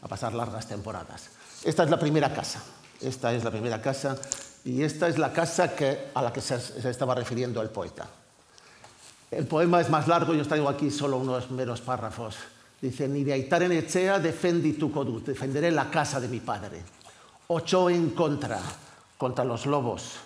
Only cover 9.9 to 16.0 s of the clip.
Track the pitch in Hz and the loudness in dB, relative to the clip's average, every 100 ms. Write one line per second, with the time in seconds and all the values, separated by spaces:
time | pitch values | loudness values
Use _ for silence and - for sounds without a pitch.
9.9 | 156 151 170 160 156 143 151 139 - 143 | 4 6 4 4 2 2 2 2 2 0
10.9 | - 143 131 135 127 - 131 123 113 - | 0 0 0 0 -2 -4 -4 -4 -4 -4
11.9 | 123 113 113 110 - - - - - 131 | -4 -4 -8 -10 -10 -14 -20 -20 -6 -6
12.9 | 127 139 143 139 135 131 170 180 165 160 | -2 -2 0 0 0 2 4 4 2 2
13.9 | 180 185 196 160 156 180 170 160 147 151 | 2 4 4 2 2 2 4 2 0 0
14.9 | 143 135 113 143 127 135 139 170 156 131 | 0 -2 -4 -4 -4 -2 0 2 2 2
15.9 | 165 | 0